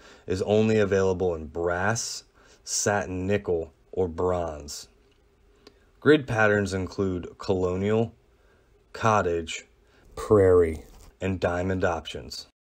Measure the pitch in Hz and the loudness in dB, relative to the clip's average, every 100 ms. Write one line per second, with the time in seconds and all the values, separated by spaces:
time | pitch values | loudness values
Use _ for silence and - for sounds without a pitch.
0 | - - - 92 101 104 110 110 101 98 | -20 -16 -6 -4 2 2 4 2 2 2
1 | 95 90 92 82 78 80 85 87 98 113 | 2 2 0 -2 -6 -4 -2 -2 -2 -2
2 | - - - _ _ - - - - 101 | -6 -10 -16 _ _ -20 -8 -4 0 0
3 | 90 92 92 101 101 87 80 _ _ - | -2 -4 -2 -2 0 -4 -4 _ _ -4
4 | 92 80 90 90 82 76 73 - - _ | -4 -2 -2 0 -4 -8 -14 -16 -18 _
5 | _ _ _ _ _ _ - _ _ _ | _ _ _ _ _ _ -20 _ _ _
6 | 131 151 127 113 107 104 98 95 90 - | 4 4 4 2 4 4 0 -4 -6 -2
7 | 98 90 82 - - 95 90 92 98 110 | -2 -2 -8 -10 -4 -2 0 -2 0 0
8 | 113 - _ _ _ _ _ _ _ - | -2 -6 _ _ _ _ _ _ _ -2
9 | 113 107 90 85 80 - - _ _ _ | 2 2 2 -2 -4 -10 -14 _ _ _
10 | - - - 107 95 90 85 78 - - | -20 -8 2 6 8 6 4 0 -12 -20
11 | - - 95 92 92 87 92 92 92 80 | -20 -8 -6 -2 -2 0 -2 0 0 -2
12 | - - 58 - - _ | -6 -14 -14 -16 -18 _